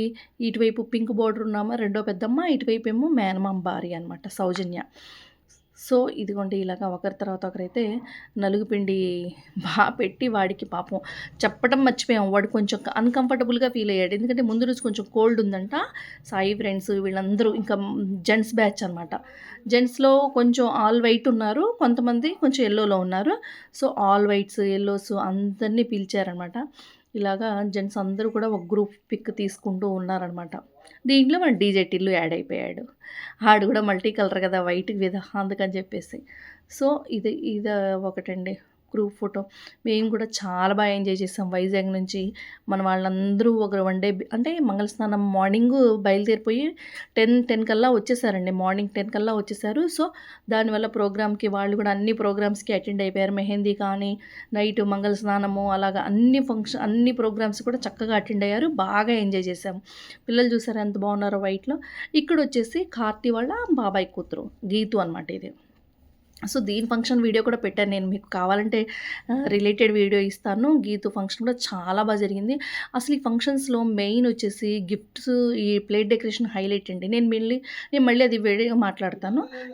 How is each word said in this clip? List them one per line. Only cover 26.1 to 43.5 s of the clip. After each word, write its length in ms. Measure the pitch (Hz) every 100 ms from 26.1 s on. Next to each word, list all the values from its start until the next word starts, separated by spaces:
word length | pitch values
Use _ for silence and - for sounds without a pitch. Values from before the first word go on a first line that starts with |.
| 202 185 175 175 233 302 - - - _
ఇలాగా 480 | 220 202 196 226 202
జెంట్స్ 360 | 208 196 196 208
అందరూ 320 | 190 196 220
కూడా 180 | 226 220
ఒక 140 | 208 175
గ్రూప్ 220 | 208 202 - -
పిక్ 180 | 208 - 208
తీసుకుంటూ 520 | 196 - 208 185 202
ఉన్నారనమాట. 640 | 190 180 185 180 175 175 - - _ - - 254
దీంట్లో 320 | 277 262 339
మన 100 | 339
డీజే 360 | 196 202 190
టిల్లు 260 | 185 185 190
యాడ్ 220 | 180 160
అయిపోయాడు. 520 | 170 - - - - 247 _ - - - -
ఆడు 240 | 214 214 202
కూడా 140 | 214
మల్టీ 300 | 208 190 214
కలర్ 300 | 214 196 196
కదా, 220 | 185 185
వైట్ 300 | 180 180 190
మీద, 240 | 208 190 190 -
అందుకని 420 | 202 196 202 190 185
చెప్పేసి. 440 | 190 208 - - - - - - _
So, 160 | - 277 294 -
ఇది, 220 | 214 214 - -
ఇది 260 | 208 214 208 196 190
ఒకటండి 520 | 190 185 190 185 185 196 _ _ _
గ్రూప్ 200 | 208 208
ఫోటో. 260 | 202 202 196 196 - - -
మేము 260 | 233 220 220
కూడా 160 | 220 226
చాలా 400 | - 202 180 190
బాగా 160 | 202 208
ఎంజాయ్ 260 | 202 196 190
చేసాం. 340 | 190 202 185
వైజాగ్ 420 | 180 190 196 190
నుంచి 280 | 190 185 196 190 - - - -
మన 140 | 196
వాళ్ళందరూ 680 | 190 185 190 190 196 202 233